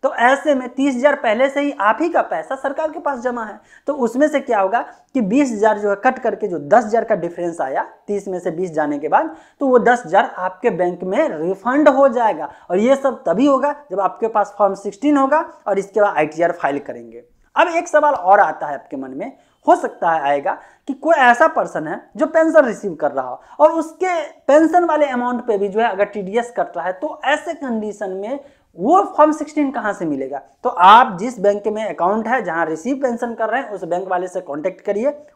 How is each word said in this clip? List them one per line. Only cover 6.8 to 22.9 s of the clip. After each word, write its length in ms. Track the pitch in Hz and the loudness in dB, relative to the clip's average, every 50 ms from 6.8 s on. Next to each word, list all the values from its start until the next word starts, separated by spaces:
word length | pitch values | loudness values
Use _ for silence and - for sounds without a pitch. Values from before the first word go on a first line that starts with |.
| 240 | 4
हज़ार 180 | 214 214 233 208 | 4 -2 -2 0
का 120 | 220 220 | 0 -2
डिफरेंस 440 | 185 165 170 170 - 175 170 165 - | -2 -2 -6 -6 -6 -6 -6 -4 -4
आया, 220 | 151 131 139 175 - - - _ _ | -6 -4 -4 -4 -6 -6 -10 _ _
तीस 200 | - 208 202 190 | -6 -6 -6 -4
में 120 | 196 185 175 | -6 -8 -6
से 120 | 175 190 | -6 -6
बीस 200 | 165 160 190 175 | -4 -4 -6 -4
जाने 280 | 156 156 151 147 147 143 | -2 -2 -2 -2 -2 -4
के 80 | 143 | -4
बाद, 280 | 147 175 233 320 320 - - - _ _ _ | 0 2 2 0 0 -8 -14 -20 _ _ _
तो 60 | 294 | 0
वो 120 | 269 247 240 | 2 4 4
दस 240 | 196 226 247 240 - | 6 4 2 2 0
हज़ार 280 | 156 165 202 240 233 - | 2 2 2 2 2 -4
आपके 320 | - 185 185 - - - 240 | -6 -6 -6 -6 -2 -2 -2
बैंक 320 | 190 165 180 175 180 175 - | 0 0 -2 -2 -2 -4 -6
में 240 | 185 190 254 320 285 | -4 0 0 0 -2
रिफंड 580 | 190 151 156 175 190 185 - 240 254 285 302 285 | -2 -4 -4 -4 -4 -4 -4 -2 0 4 4 4
हो 180 | 262 262 277 269 | 4 6 2 2
जाएगा। 400 | 226 247 233 214 185 151 151 - - - - _ | 2 2 0 0 0 -2 -8 -12 -12 -18 -10 _
और 80 | 175 185 | -2 0
ये 160 | 214 247 277 | 2 2 2
सब 260 | 269 277 269 240 - - | 2 0 -4 -4 -2 -4
तभी 220 | 170 170 196 269 | -4 0 2 2
होगा 300 | 294 277 254 247 285 285 285 - _ | 2 2 2 0 -2 -4 -6 -12 _
जब 80 | 180 190 | -6 -4
आपके 280 | 196 185 - - 226 220 | -4 -4 -4 -4 -6 -2
पास 260 | 220 214 202 202 - | 0 -2 -2 -2 0
फॉर्म 160 | - 208 196 190 | 0 0 0 0
सिक्सटीन 420 | 190 - 208 196 - - 294 294 | -2 -8 -10 -10 -2 0 2 2
होगा 280 | 285 269 262 285 - 220 - - - _ | 2 2 2 2 0 -2 -4 -12 -12 _
और 120 | - 196 190 | -4 -2 -2
इसके 220 | 190 196 - 220 | -4 -4 0 2
बाद 160 | 208 202 - | 2 2 2
आईटीआर 340 | 147 156 151 - 156 170 170 170 | 0 -2 -2 0 0 0 0 0
फाइल 260 | - - 143 143 143 | 0 -2 -2 -2 -2
करेंगे। 440 | 143 - 123 120 117 117 113 117 - _ _ _ _ _ _ | -8 -10 -14 -14 -16 -18 -20 -20 -20 _ _ _ _ _ _
अब 120 | 285 320 359 | 0 0 2
एक 180 | 330 330 349 | 2 -4 -4
सवाल 260 | - - 302 294 294 277 | 0 0 2 2 2 0
और 260 | - 170 185 196 214 | 0 4 6 6 6
आता 280 | 190 160 156 - 160 | 6 4 0 -6 -8
है 60 | 147 147 | -8 -8
आपके 240 | 131 - - - | -10 -12 -14 -14
मन 140 | 135 131 127 | -12 -12 -12
में, 200 | 131 139 190 269 269 _ _ _ _ _ _ | -12 -12 -12 -12 -14 _ _ _ _ _ _
हो 80 | - 339 | 2 2
सकता 360 | - - 233 - - 196 170 | 2 2 -8 -6 -2 0 0
है 100 | 165 160 143 | 0 0 0
आएगा 340 | 139 143 143 143 185 247 - - - _ _ _ | 0 0 0 -2 -4 -6 -6 -12 -20 _ _ _
कि 60 | - 262 | -10 -10
कोई 200 | - - 311 330 | -4 0 2 4
ऐसा 320 | 302 262 247 240 240 311 311 | 6 6 6 6 6 4 2
पर्सन 380 | - 247 196 170 - 175 156 | 4 0 -4 -4 -4 -6 -6
है 140 | 151 180 226 - _ _ | -6 -8 -10 -12 _ _
जो 80 | 208 311 | -4 -4
पेंशन 380 | 302 311 320 320 330 285 311 277 | 0 2 2 2 4 4 4 4
रिसीव 280 | 240 202 - - 202 | 4 0 -6 -8 -10